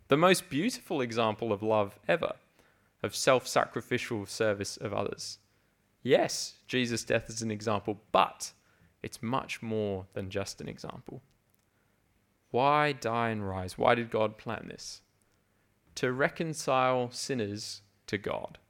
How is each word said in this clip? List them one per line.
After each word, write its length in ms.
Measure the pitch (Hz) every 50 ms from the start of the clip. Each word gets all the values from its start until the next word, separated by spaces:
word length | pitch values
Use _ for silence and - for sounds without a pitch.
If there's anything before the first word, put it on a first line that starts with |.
| _
the 100 | - 135
most 320 | 147 165 185 185 - - -
beautiful 520 | - 139 180 247 - - - - 190 147
example 500 | 127 120 110 113 117 110 107 110 117 113
of 100 | 104 98
love 380 | 107 110 110 107 104 98 - - _
ever, 260 | - 175 165 - - - - _ _ _ _ _ _ _ _ _ _ _ _ -
of 120 | 104 -
self-sacrificial 1080 | - - - 131 123 - - - 127 117 - - 123 - - 123 123 - - 120 104 98
service 520 | - - - 113 107 104 101 98 - -
of 160 | - - 104 101
others. 460 | 104 104 - - - - - - - _ _ _ _ _ _ _ _ _ _ _ _ -
Yes, 520 | 120 139 196 160 160 - - - - - - _
Jesus' 360 | - - 127 127 117 120 110 -
death 260 | - 117 117 - -
is 120 | 113 113 113
an 80 | 113
example, 480 | 107 104 107 113 107 101 - - 104 - _ _
but 420 | - 92 98 - - - - - - _ _ _ _ _ _ _ _ _ -
it's 180 | - - -
much 400 | - 113 127 135 - - - -
more 460 | - 113 110 110 107 101 98 95 92 - -
than 160 | - 98 92
just 320 | 98 101 98 - - -
an 80 | - -
example. 520 | - - - - - - - - - 135 - _ _ _ _ _ _ _ _ _ _ _ _ _ _ _ _ _ _ _ _ _ _ _ _ _
Why 420 | - 117 131 143 147 151 151 147
die 380 | 139 123 - 110 113 117 117 113
and 180 | 113 107 101
rise? 300 | 98 95 95 92 92 -
Why 160 | - - 117 120
did 140 | 120 117 113
God 280 | - 110 110 107 110
plan 300 | - - 120 110 - 82
this? 340 | - - - - - - - _ _ _ _ _ _ _ _ _ _ _ _ _ _ _ _ _ _ -
To 160 | - - 127
reconcile 1000 | 127 127 143 165 - - 180 160 151 - - - 135 131 127 127 127 127 123 120
sinners 680 | 123 - - - 139 123 110 101 104 107 113 - - - _ _ _ _ _
to 100 | - -
God. 400 | 101 101 - 65 53 50 - - - _